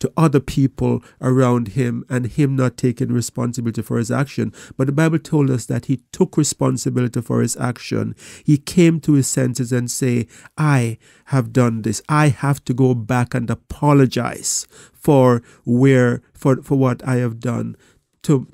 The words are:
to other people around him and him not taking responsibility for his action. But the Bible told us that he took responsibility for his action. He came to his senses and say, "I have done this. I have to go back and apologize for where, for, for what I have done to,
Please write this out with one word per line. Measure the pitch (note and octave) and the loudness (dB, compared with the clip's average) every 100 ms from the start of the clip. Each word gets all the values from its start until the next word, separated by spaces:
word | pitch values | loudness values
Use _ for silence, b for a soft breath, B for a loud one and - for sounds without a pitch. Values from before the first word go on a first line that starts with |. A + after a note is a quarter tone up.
to | - - | -6 0
other | D#3+ C#3 | 2 2
people | - - C3+ - B2 A#2+ b b | 0 -2 -2 0 -2 -2 b b
around | C3 B2+ B2+ B2 A2 | 0 2 4 2 -2
him | B2+ B2 A#2+ - | -2 -2 -4 -4
and | B2+ B2 | -6 -4
him | - C#3 C3+ | 0 0 2
not | B2+ - | -2 0
taking | B2+ A#2 A#2+ | -2 -2 -2
responsibility | A#2+ A#2 - A#2+ A#2+ A#2 A2+ | -2 -4 -6 -6 -4 -6 -6
for | G#2+ A#2+ | -4 -4
his | A#2+ | -2
action. | B2 C#3 - A2 B B B | -2 -4 -4 -6 B B B
But | C3+ | -2
the | |
Bible | C#3+ E3 E3 | 0 2 0
told | - D#3 C3+ | 0 0 0
us | B2+ - | -2 -4
that | A#2+ - | -6 -4
he | C3+ _ | -6 _
took | - F#3 - | -4 -2 0
responsibility | D3 - C3+ C3 C3+ B2+ B2 B2 | -2 0 -2 -2 -2 -2 -2 -4
for | A#2+ B2 | -2 -2
his | A#2+ - | -2 -2
action. | B2 A#2 - A2+ A2 A2 B B | -6 -8 -6 -6 -6 -8 B B
He | B C#3+ | B 0
came | - F#3 E3 E3 | 2 2 4 4
to | - | 2
his | C#3+ B2+ | 2 2
senses | - B2+ A#2+ A#2+ | 0 -2 -2 -2
and | B2+ A#2+ | -2 -4
say, | - B2+ A#2+ A2+ B B - | -4 -2 -2 -4 B B -2
"I | D3+ C#3 A#2 A2 b b b | 0 2 0 -6 b b b
have | C3+ A2+ | -2 0
done | B2 A#2+ A2+ | 2 2 0
this. | A2 A2 - | -4 -6 -2
I | D3+ D3+ | 2 2
have | - C#3 C#3+ - | 2 -2 -2 -2
to | |
go | B2+ C3 | 0 2
back | B2 G#2 B2+ B2 | 0 -2 -2 -2
and | B2 A#2 | -4 -4
apologize | A2+ - - D3 C#3+ B2+ B2 A#2+ - - - - B B | -6 -8 -2 4 6 4 2 -6 -6 -6 -6 -8 B B
for | _ - C#3 B2+ A#2+ b b | _ 2 4 6 4 b b
where, | - A#2+ C3+ C3 B2 A#2+ _ | -2 2 4 4 2 0 _
for, | _ C#3+ C3 | _ 0 0
for | - C#3 | 0 0
what | C3 A#2+ B2+ | 0 -2 -4
I | B2 | -2
have | B2 A#2 | -2 -4
done | A#2+ A#2 A2+ A#2 b b _ _ | -6 -4 -6 -10 b b _ _
to, | - C#3 - | 0 0 -2